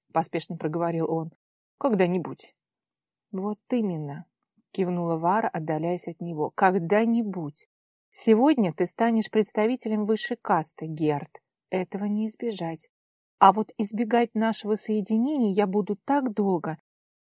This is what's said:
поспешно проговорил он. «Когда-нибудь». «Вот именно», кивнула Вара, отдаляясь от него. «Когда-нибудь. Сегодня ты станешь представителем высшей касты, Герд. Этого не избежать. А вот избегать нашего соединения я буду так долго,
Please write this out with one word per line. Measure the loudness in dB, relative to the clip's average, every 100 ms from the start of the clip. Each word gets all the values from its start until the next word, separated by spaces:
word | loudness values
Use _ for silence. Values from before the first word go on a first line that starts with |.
| _
поспешно | -4 -2 -6 -6 -6
проговорил | -4 -2 -2 -2 -2
он. | -4 -6 _ _ _ _ -4
«Когда-нибудь». | 0 2 2 0 -4 -12 -16 _ _ _ _ _ _ _ -12
«Вот | -6 -6 -6 -2
именно», | 0 0 -2 -6 -10 -14 _ _ _ _
кивнула | -2 -2 0 0 0
Вара, | 2 2 0
отдаляясь | -4 -2 -2 0 -2 -6
от | -10
него. | -8 -4 -4
«Когда-нибудь. | 2 4 4 2 2 4 0 -2 -4 -8 -10 -20 _ _ _ _
Сегодня | -4 4 6 6 4 2
ты | 0 -4
станешь | 0 2 2 0
представителем | 0 0 0 0 0 -2 -2
высшей | 0 0 -2 -6
касты, | 0 0 0 -10 -8
Герд. | 0 0 0 -4 -16 _ _ -6
Этого | -4 -4 -4
не | -4 -2 -4
избежать. | -4 -6 -4 -6 -8 -14 _ _ _ _ 4
А | 6
вот | 6 -2 -4
избегать | -6 -2 0 2 2
нашего | 0 -2 -2 -4 -4
соединения | -2 -2 0 0 0 0 2
я | 2 2
буду | 0 -2 -6
так | -2 0 0
долго, | -2 0 0 -2 -8 _ _ _ _